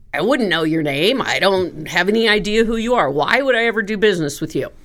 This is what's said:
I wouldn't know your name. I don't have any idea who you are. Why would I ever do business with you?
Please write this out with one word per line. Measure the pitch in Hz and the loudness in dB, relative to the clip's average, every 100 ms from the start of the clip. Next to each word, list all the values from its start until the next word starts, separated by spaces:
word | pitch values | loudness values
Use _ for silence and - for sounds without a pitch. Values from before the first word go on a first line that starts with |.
| - | -10
I | 139 | -4
wouldn't | 190 294 214 | 0 0 0
know | 165 | 0
your | 160 160 | 0 0
name. | 151 139 180 262 | -2 0 2 2
I | - 131 | 0 0
don't | 180 190 170 - 156 | 2 2 -2 -6 -4
have | 175 180 | 0 2
any | 226 226 | 2 2
idea | 208 208 214 | 2 0 0
who | 226 226 | 0 0
you | 226 | 0
are. | 240 147 | 0 0
Why | 143 143 247 | 0 0 0
would | 277 | 2
I | 233 233 | 2 0
ever | 214 | -2
do | 202 214 | -4 0
business | 214 175 151 - | 2 2 -2 -4
with | 156 147 | -6 -6
you? | 123 - | -6 -12